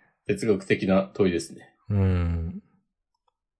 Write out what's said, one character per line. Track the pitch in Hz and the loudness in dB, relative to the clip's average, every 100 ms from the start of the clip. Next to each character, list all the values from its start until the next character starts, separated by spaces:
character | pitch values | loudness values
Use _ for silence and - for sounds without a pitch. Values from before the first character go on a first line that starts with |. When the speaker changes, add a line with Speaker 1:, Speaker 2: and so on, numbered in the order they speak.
| _ _ - | _ _ -6
Speaker 1:
哲 | 101 113 | -2 0
学 | 98 | 0
的 | - 104 95 | 0 -2 2
な | 95 95 | 2 2
問 | - 98 | 0 2
い | |
で | 85 | 2
す | - | -4
ね。 | - - _ - | -12 -20 _ -4
Speaker 2:
う | 104 | 0
ん。 | 95 90 85 85 82 180 - _ _ _ _ _ _ _ _ _ | 2 2 0 -2 -6 -10 -14 _ _ _ _ _ _ _ _ _